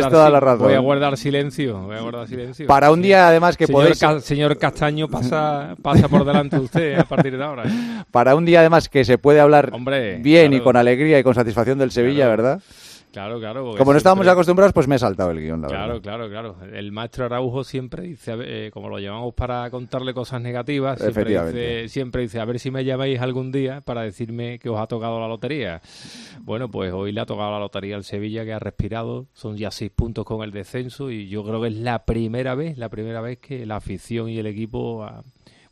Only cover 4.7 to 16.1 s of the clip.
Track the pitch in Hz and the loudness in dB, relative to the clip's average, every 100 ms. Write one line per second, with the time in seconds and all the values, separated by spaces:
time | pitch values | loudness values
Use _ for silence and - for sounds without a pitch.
4.7 | - 151 151 156 151 123 156 151 143 151 | -2 -4 -2 -4 -4 -4 -2 -2 -4 -8
5.7 | - 143 143 151 143 139 147 143 147 127 | -8 2 4 4 4 4 0 0 -2 -2
6.7 | 170 156 135 - 135 135 131 147 131 113 | -2 -2 0 -2 0 0 -2 -8 -6 -6
7.7 | 233 233 226 - 120 123 147 170 170 160 | -4 -6 -10 -2 2 6 4 6 6 8
8.7 | 165 - 139 123 123 143 151 147 147 131 | 4 2 0 4 4 6 6 8 6 4
9.7 | 123 127 139 107 87 135 165 151 131 120 | -4 -4 -4 -4 -4 4 6 8 6 4
10.7 | 120 123 123 156 143 127 123 117 107 113 | 4 4 4 4 4 4 2 0 0 0
11.7 | 135 131 120 120 143 127 107 120 180 _ | 0 0 0 0 2 2 2 0 -2 _
12.7 | - - - _ 101 101 117 107 123 127 | -20 -20 -20 _ -14 -12 -10 -10 -10 -10
13.7 | 107 135 147 185 190 185 180 170 180 196 | 2 4 6 6 6 6 4 4 4 4
14.7 | 175 135 135 113 95 90 82 78 80 71 | 4 2 2 0 -2 -2 -2 -6 -6 -6
15.7 | 69 107 117 95 | -6 -8 -10 -10